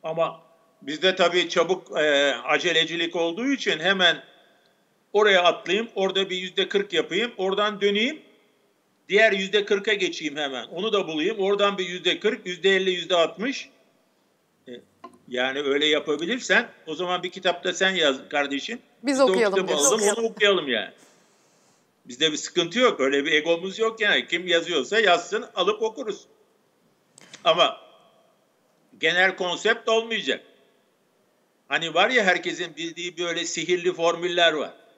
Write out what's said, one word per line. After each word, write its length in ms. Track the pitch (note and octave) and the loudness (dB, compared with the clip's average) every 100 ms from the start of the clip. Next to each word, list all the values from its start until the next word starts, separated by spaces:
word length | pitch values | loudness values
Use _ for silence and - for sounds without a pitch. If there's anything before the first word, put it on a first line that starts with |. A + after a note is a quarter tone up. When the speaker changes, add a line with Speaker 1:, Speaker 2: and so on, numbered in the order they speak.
Speaker 1:
Ama 380 | D#3+ D#3+ D#3 - _ _ _ _ | -6 -2 -4 -4 _ _ _ _
bizde 340 | C3+ D3+ F#3 F#3 | -12 0 0 4
tabii 340 | F3 F3+ F3 | 2 2 0
çabuk, 480 | F3+ E3+ F#3 - - | 0 0 -2 -2 -2
e, 380 | D3+ C#3+ C#3+ A#2+ | 2 4 2 0
acelecilik 800 | A#2+ D3+ E3 D#3+ D#3+ E3+ E3 F3 | 0 0 2 2 0 -2 -4 0
olduğu 360 | E3 E3+ C4 | -2 -2 -2
için 280 | C#4 G#3+ D#3 | -2 -2 -2
hemen 440 | E3+ G3 F3+ D#3 - _ _ _ _ _ _ _ _ | 0 2 2 2 -8 _ _ _ _ _ _ _ _
oraya 300 | G3+ G#3+ F#3+ | 2 6 6
atlayayım, 460 | F3 - E3 G3 A3+ - | 6 2 -2 -2 -2 -2
orada 340 | F#3+ F#3 F#3+ | -2 0 -2
bir 80 | F#3 | -4
yüzde 320 | F#3 F3+ F3+ | -6 -4 -2
kırk 240 | G3 G3 | -2 0
yapayım, 400 | E3 D3+ F3 A#3 - | -2 0 -2 -4 -2
oradan 440 | F#3+ G3 G#3 G3+ | -2 0 -2 0
döneyim, 400 | G3+ G3+ A#3+ D#4 - _ _ _ _ _ _ _ _ | 0 2 0 -4 -16 _ _ _ _ _ _ _ _
diğer 220 | F#3+ A3 | 4 4
yüzde 340 | G3 F#3+ G#3 G3+ | 2 0 -2 0
kırka 280 | G3+ G3 | -2 0
geçeyim 440 | G#3 F3+ E3+ D#3 C#3+ | -2 -2 -4 -8 -6
hemen. 300 | C#3+ B2+ A2+ | -6 -6 -10
Onu 260 | - G#3+ | -8 -2
da 140 | G3+ D#3 | -2 -2
bulayım, 320 | D#3+ E3+ A3 | -2 -2 -2
oradan 380 | F#3+ G3+ G3+ F#3+ | 0 2 2 0
bir 80 | F3+ | -6
yüzde 340 | F3+ F3 D3 | -4 -2 0
kırk, 260 | G#3 B3 F3+ | -2 -4 -10
yüzde 300 | F3+ F#3 F#3+ | -2 2 2
elli, 160 | F#3+ | 2
yüzde 240 | F3+ E3+ F3+ | -2 0 2
altmış. 540 | D#3 D#3 A#3 B3+ - _ _ _ _ _ _ _ _ _ - | 2 0 -6 -6 -12 _ _ _ _ _ _ _ _ _ -20
E, 40 | A#2+ _ _ - - - | -20 _ _ -20 -20 -10
yani 320 | B2 C3 C3+ | -4 -2 -2
öyle 260 | C#3+ C#3 D3+ | 0 2 2
yapabilirsen 840 | D3+ D3+ C#3+ F3 B3 - G3 A#3 - - | 2 0 -4 -4 -6 2 2 2 -12 -14
o 80 | D#3 | -8
zaman 280 | F3+ F3+ | -4 -4
bir 80 | F3+ | -4
kitapta 420 | F#3+ F#3 F3 F3+ | -4 -2 -2 -4
sen 160 | - F#3+ | 0 0
yaz 380 | F#3 D3+ C3 - | 2 2 2 -4
kardeşim. 500 | D3 C#3 C#3 - A#3 _ _ | -4 -2 -4 -6 -12 _ _
Speaker 2:
Biz 80 | A#3+ | -2
Speaker 1:
Biz 80 | C4+ | 2
de 40 | |
o 60 | C4+ | 4
Speaker 2:
okuyalım 260 | F#3+ G#3+ F#3+ | 4 2 2
Speaker 1:
kitabı 120 | F#3 | 0
Speaker 2:
diyorsun. 320 | D#3 D3 A3 | 2 2 4
Speaker 1:
alalım, 180 | G#3 G#3 | 2 0
onu 80 | A3+ | -4
okuyalım 400 | G3+ G#3 F#3 D3 | 2 2 2 0
yani. 260 | A2+ F#2+ - - _ _ _ _ _ _ _ _ _ - | -4 -4 -14 -20 _ _ _ _ _ _ _ _ _ -20
Bizde 260 | B2 D#3 | -2 -2
bir 60 | D3+ | -2
sıkıntı 420 | - F3 E3+ G#3+ | -4 -4 -2 2
yok, 200 | B3 - | 2 4
öyle 260 | C3+ C#3 C#3+ | 0 0 2
bir 60 | |
egomuz 480 | D3+ D#3 E3+ F#3+ F#3+ | 0 2 0 -2 -4
yok 220 | A3 A3 | -4 0
yani. 260 | G#3 D3+ A#2 | 0 0 0
Kim 200 | F3 F3+ | -6 0
yazıyorsa 520 | E3+ E3 E3 B2 G#3+ | 0 0 -4 0 2
yazsın, 460 | G3+ F3 - G#3+ B3 - | 4 2 0 -8 -8 -2
alıp 260 | F3+ G#3 | -2 0
okuruz. 460 | A3 F3+ G#3+ - - _ _ _ _ _ _ _ _ _ - - | -4 -6 -10 -12 -14 _ _ _ _ _ _ _ _ _ -20 -4
Ama 340 | E3+ E3 D3 - - _ _ _ _ _ _ _ _ _ _ G#2+ | 0 2 2 0 -18 _ _ _ _ _ _ _ _ _ _ -4
genel 380 | D#3+ F3 F#3+ F#3 | 0 2 2 2
konsept 540 | F3+ E3+ G#3 A3+ - | -4 -2 0 0 2
olmayacak. 540 | A3+ A3+ A3 C#3+ G#2 - _ _ _ _ _ _ _ _ _ _ _ _ | 0 0 -4 -2 -4 -6 _ _ _ _ _ _ _ _ _ _ _ _
Hani 260 | D3 E3 | -4 -2
var 160 | D#3+ G#3 | 2 2
ya 140 | B3+ | 4
herkesin 520 | F#3+ E3+ E3+ D#3+ E3+ D3+ | 2 0 -2 -8 -8 -8
bildiği 420 | E3 D#3+ F3 F3 | -12 -8 -10 -6
böyle 280 | F3 E3 E3+ | -6 -4 -6
sihirli 480 | - D3+ F3+ F3 | -6 -2 0 0
formüller 600 | E3+ E3+ E3+ F3 F3 E3+ | 0 0 0 -2 2 2
var. 200 | D3+ A#2+ - _ | 2 -6 -10 _